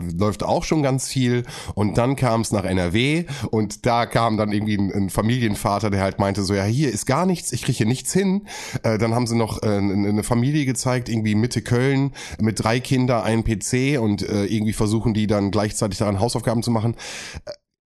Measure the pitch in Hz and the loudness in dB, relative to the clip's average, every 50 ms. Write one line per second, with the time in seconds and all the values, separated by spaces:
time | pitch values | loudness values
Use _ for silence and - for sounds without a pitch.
0 | 87 87 85 87 104 107 95 - 87 80 117 170 - - 185 156 139 131 131 131 | -4 -6 -2 0 0 0 0 0 -2 0 0 0 0 0 0 2 2 2 0 -2
1 | - - - 135 127 120 120 123 120 - - - - - - - 107 104 - 127 | -2 -4 -2 0 2 2 2 0 -2 -4 -12 -14 -12 -10 -4 -2 0 0 2 2
2 | 120 131 139 - 131 120 113 113 107 - 113 101 90 90 92 92 90 87 85 113 | 2 2 2 0 2 2 2 2 0 0 0 -2 0 0 0 0 0 2 2 2
3 | 127 139 156 170 170 - 139 135 117 - - 110 107 104 - - - 123 117 120 | 2 2 0 0 -2 -4 -8 -8 -6 -2 -2 -2 -2 -2 -6 -4 0 0 2 2
4 | 117 - - 127 117 117 110 104 107 104 101 104 104 107 104 98 101 92 - 101 | 0 2 2 2 2 2 2 0 0 0 0 -2 0 0 0 0 0 -2 0 -2
5 | 98 90 - - 98 113 123 127 120 107 101 - - 107 101 101 110 104 98 98 | -2 -2 0 0 2 2 2 2 2 0 -2 0 0 0 0 2 0 0 0 2
6 | 95 98 92 - 98 98 98 101 98 95 101 98 95 104 113 139 160 127 101 - | 0 0 0 0 0 0 2 0 0 0 2 2 2 0 0 0 0 0 0 -2
7 | - - 131 156 180 190 180 - - - 131 - - - 123 - 110 113 131 - | -2 0 0 2 2 0 0 -2 -4 -6 -6 -4 -2 -2 0 0 2 0 0 -2
8 | - - - 185 202 190 185 202 - - - - - - - - - 113 110 101 | -2 -2 0 2 2 2 0 0 -2 -6 -14 -12 -12 -8 -8 -4 -2 0 0 2
9 | 117 113 117 123 123 113 117 113 113 104 107 - - 110 104 101 98 101 92 104 | 0 2 2 0 0 2 2 0 0 0 -2 -4 -2 0 0 2 0 0 0 0
10 | 101 101 104 107 98 - 123 120 120 139 147 156 139 127 123 - - 127 127 123 | 0 2 0 0 2 2 2 2 2 2 0 0 0 0 -2 -2 0 0 0 0
11 | 120 - 117 110 107 107 104 107 113 117 - 117 - - 123 120 127 139 139 135 | -2 -2 -2 0 0 2 2 2 2 2 0 -4 -2 0 0 2 2 2 2 2
12 | 139 135 - - - - - - 107 110 104 - 104 110 117 113 - - 139 127 | 0 0 -2 -8 -14 -14 -6 -2 0 0 0 0 0 2 2 2 2 0 2 2
13 | 127 123 123 113 92 107 113 113 107 - 113 92 - - - 123 131 139 147 127 | 4 4 2 2 2 2 0 2 2 0 -2 -2 -2 -2 0 0 2 2 0 2
14 | 113 107 104 90 92 - 107 104 101 92 107 110 107 107 101 - 113 104 110 113 | 2 2 0 0 -2 -2 0 0 0 0 0 0 0 0 0 0 0 2 2 2
15 | 104 123 104 110 107 101 107 101 101 98 92 107 104 107 - - 117 104 92 - | 2 2 0 2 2 2 2 2 2 2 2 0 0 0 0 -2 -2 -2 -2 0
16 | 107 104 101 92 117 120 - 123 110 127 113 120 110 120 117 110 104 117 113 - | 0 0 2 2 0 0 0 -2 -2 0 0 0 0 0 0 0 0 -2 -4 -4
17 | - - - - - - - - - - - _ _ _ _ _ _ _ | -10 -14 -12 -12 -14 -12 -14 -14 -14 -14 -16 _ _ _ _ _ _ _